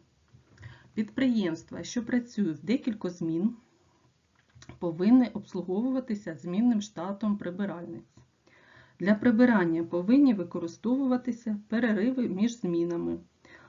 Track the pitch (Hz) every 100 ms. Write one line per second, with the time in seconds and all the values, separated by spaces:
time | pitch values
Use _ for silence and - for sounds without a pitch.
0 | _ _ _ - _ - - - - -
1 | 214 - 262 226 175 160 - 170 170 247
2 | 226 247 240 - 180 151 160 254 - 208
3 | 180 180 165 165 214 - _ _ _ _
4 | _ _ _ _ _ - - - 175 160
5 | 202 254 226 208 - 185 175 185 254 262
6 | 254 202 170 156 170 190 247 214 202 165
7 | 180 202 214 202 175 185 190 170 170 196
8 | - _ _ _ _ _ _ - - -
9 | 175 208 247 226 247 214 170 165 170 175
10 | 185 269 277 196 175 175 170 - 220 262
11 | 262 247 247 240 220 208 - 220 226 208
12 | 240 262 196 185 233 - 180 170 170 170
13 | 170 170 - _ - -